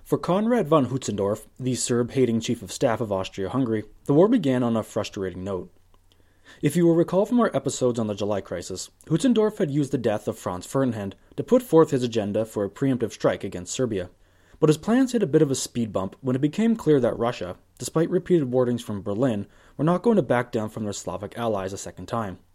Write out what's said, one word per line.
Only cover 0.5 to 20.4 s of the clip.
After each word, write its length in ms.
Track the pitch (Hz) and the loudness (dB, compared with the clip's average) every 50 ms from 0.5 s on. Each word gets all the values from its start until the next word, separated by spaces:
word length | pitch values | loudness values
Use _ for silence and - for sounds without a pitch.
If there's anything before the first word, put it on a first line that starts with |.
| 247 233 180 143 | 0 0 2 2
von 160 | 160 151 127 | 2 2 2
Hutzendorf, 600 | - 135 131 - - 104 98 98 98 107 - - - _ - | 0 -2 -6 -4 -4 -2 -2 0 -2 -2 -4 -8 -20 _ -6
the 160 | 127 127 123 | -4 -2 -2
Serb-hating 640 | 113 - - 123 120 123 117 - 135 127 117 113 113 | -2 0 0 0 0 0 0 2 2 2 2 2 0
chief 220 | 113 - 117 - | 0 -2 -4 -4
of 100 | 98 92 | -6 -12
staff 300 | - - 143 123 110 107 | -4 0 0 0 0 0
of 100 | 123 101 | -2 -2
Austria-Hungary, 720 | 101 95 95 - - - 95 92 101 131 135 113 110 107 104 - - - _ | -2 -4 -4 -6 -6 -6 -6 -4 -2 -2 0 0 -2 -4 -4 -8 -20 -14 _
the 80 | - 143 | 2 6
war 160 | 151 185 220 | 6 6 6
began 340 | 262 240 160 135 127 123 127 | 4 2 2 2 2 2 2
on 140 | 117 117 | 0 0
a 60 | 113 101 | -2 -2
frustrating 600 | - - 110 101 - - 104 95 92 87 90 92 | -2 -4 -4 -4 -4 -6 -6 -6 -6 -6 -8 -6
note. 260 | 98 98 90 87 - _ _ _ _ - _ _ _ _ _ _ _ _ _ _ - - - | -6 -6 -6 -8 -12 _ _ _ _ -20 _ _ _ _ _ _ _ _ _ _ -20 -10 -2
If 160 | - 147 - | -2 0 2
you 100 | 175 170 | 4 4
will 80 | 170 165 | 4 6
recall 300 | 170 165 - - 185 208 | 4 2 2 2 0 2
from 160 | 226 240 240 | 2 2 2
our 120 | 226 190 - | 2 2 0
episodes 460 | 139 - 135 - - 131 123 117 117 | -2 -2 -2 -2 0 0 0 2 0
on 80 | 113 | -2
the 80 | 104 104 | -2 -2
July 240 | 92 107 101 107 98 | -2 -2 -2 -2 -2
crisis, 500 | 95 - 95 87 87 - 92 90 - - _ _ - | -4 -6 -8 -8 -8 -8 -10 -10 -10 -14 _ _ -4
Hutzendorf 500 | - 156 160 - 262 233 220 214 214 214 | -2 -2 2 2 2 4 4 2 0 0
had 120 | - 196 147 | -2 -4 -2
used 220 | 135 151 143 131 | 0 -2 0 0
the 60 | - | -2
death 320 | 131 110 117 104 107 - - | -2 0 0 -2 0 -4 -6
of 100 | - - | -6 -4
Franz 260 | - 104 90 92 - | -6 -6 -6 -6 -10
Ferdinand 520 | - - 135 135 127 110 110 101 98 - - _ _ - | -4 -2 0 0 0 -2 -4 -8 -8 -10 -14 _ _ -10
to 80 | - 131 | -10 0
put 180 | - 233 262 | 2 2 2
forth 300 | 254 - - 160 160 156 | 4 6 6 6 6 6
his 120 | 147 131 123 | 4 0 0
agenda 420 | 123 110 113 101 101 98 107 113 | 0 -2 -2 -2 0 0 -2 -2
for 180 | - - 113 101 | -2 -2 -4 -4
a 60 | 98 | -4
preemptive 420 | - - 143 135 131 120 117 98 | -2 -2 0 0 2 0 -2 -4
strike 320 | - - - 139 98 85 - | -4 0 0 0 0 0 -6
against 300 | 101 92 90 90 - - | -8 -8 -10 -10 -8 -4
Serbia. 360 | - 131 117 107 92 87 90 _ _ _ _ _ _ _ _ - _ | -4 -2 -2 -2 -4 -6 -8 _ _ _ _ _ _ _ _ -2 _
But 100 | 156 156 | 2 2
his 80 | 151 | 2
plans 340 | 156 - 208 226 262 269 247 | 2 0 0 2 2 2 2
hit 100 | - 233 | 2 -2
a 60 | 208 | 0
bit 140 | 143 131 156 | 2 4 4
of 100 | 156 139 | 4 4
a 40 | 131 | 2
speed 360 | - - - _ 123 117 104 | -4 -4 -6 _ -4 -4 -2
bump 240 | 90 98 92 95 - _ | -2 -4 -4 -6 -10 _
when 140 | - 127 127 | -4 -2 0
it 60 | 131 | 0
became 360 | 143 151 156 - 220 226 226 | 0 0 0 2 2 2 0
clear 220 | 226 - 156 151 139 | 2 4 4 4 4
that 180 | 120 110 - - | 4 2 0 0
Russia, 380 | 117 117 - - 90 87 87 - _ _ _ | -2 -2 -2 -4 -8 -10 -10 -14 _ _ _
despite 320 | _ 123 - - 160 170 - | _ -12 -4 0 0 0 2
repeated 420 | 170 185 180 - 180 165 143 127 | 0 -4 2 2 2 2 2 2
warnings 300 | 120 127 127 120 123 117 | 2 2 2 2 0 -2
from 220 | - - 107 98 87 | -4 -6 -8 -6 -4
Berlin, 420 | 110 101 104 135 131 110 101 98 - - - _ - _ | -6 -2 0 0 0 0 -2 -6 -8 -14 -20 _ -20 _
were 80 | - 139 | -2 0
not 180 | 160 175 180 | 0 0 2
going 140 | - 233 226 | 2 2 4
to 80 | 196 135 | 4 2
back 280 | - 123 120 | 2 0 0